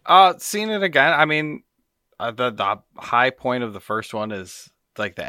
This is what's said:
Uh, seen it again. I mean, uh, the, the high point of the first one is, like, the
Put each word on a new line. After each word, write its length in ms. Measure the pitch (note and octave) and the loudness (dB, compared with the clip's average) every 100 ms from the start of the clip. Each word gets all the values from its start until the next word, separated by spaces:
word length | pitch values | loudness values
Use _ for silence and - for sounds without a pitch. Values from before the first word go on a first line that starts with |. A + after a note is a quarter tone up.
| - | 4
Uh, 260 | F3+ F#3 F3 | 6 6 4
seen 320 | - G#3 A3 | -6 -6 -4
it 100 | G#3+ | -2
again. 320 | F#3+ C#3+ D3+ | 0 2 4
I 120 | D3 D#3 | 4 2
mean, 360 | D3+ D#3 - - _ _ _ _ - | 2 -2 -8 -16 _ _ _ _ -10
uh, 120 | A#2 | -8
the, 180 | A2+ B2 | -2 -4
the 280 | G#2 G2 G#2+ _ - | 0 -2 -2 _ -18
high 320 | - A#2+ B2+ | -2 2 2
point 340 | - B2+ B2 | 0 -4 -2
of 100 | A#2 | -4
the 60 | F#2+ | -10
first 320 | - A2 - | -8 -8 -6
one 200 | A2 G#2+ | -8 -6
is, 400 | G2+ F2+ - - _ _ - | -8 -12 -18 -20 _ _ -10
like, 200 | G#2 | -8
the 60 | - | -8